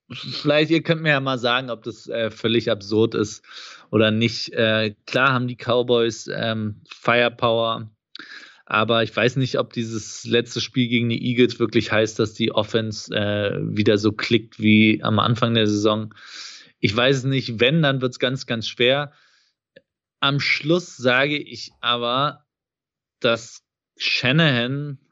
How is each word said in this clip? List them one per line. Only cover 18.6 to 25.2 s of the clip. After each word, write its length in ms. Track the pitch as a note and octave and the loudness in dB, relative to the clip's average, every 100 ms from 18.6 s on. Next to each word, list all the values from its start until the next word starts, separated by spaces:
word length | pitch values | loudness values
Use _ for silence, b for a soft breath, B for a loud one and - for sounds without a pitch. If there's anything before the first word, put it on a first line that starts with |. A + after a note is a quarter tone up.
| G#2 | -6
schwer. 440 | - B2 C#3 C#3+ _ _ _ _ _ _ - _ _ _ _ | 0 0 2 -2 _ _ _ _ _ _ -20 _ _ _ _
Am 200 | C#3 C#3+ | -2 0
Schluss 560 | - - C#3+ F3 F3 - | 0 -2 0 0 0 -4
sage 420 | B2 B2 C#3+ D3 | 2 2 2 -2
ich 340 | - A#2+ - - | -6 -14 -16 -8
aber, 640 | A#2+ A#2+ A#2+ B2+ C#3+ - _ _ _ _ _ _ _ _ | -4 -2 -2 -2 -2 -4 _ _ _ _ _ _ _ _
dass 440 | B2 A#2 - - _ _ _ _ | 0 0 -4 -20 _ _ _ _
Shanahan 1040 | - - B2 C#3+ D#3+ B2 A#2+ C#3 D3 C#3 _ _ | -4 -2 2 2 4 2 -2 -4 -8 -12 _ _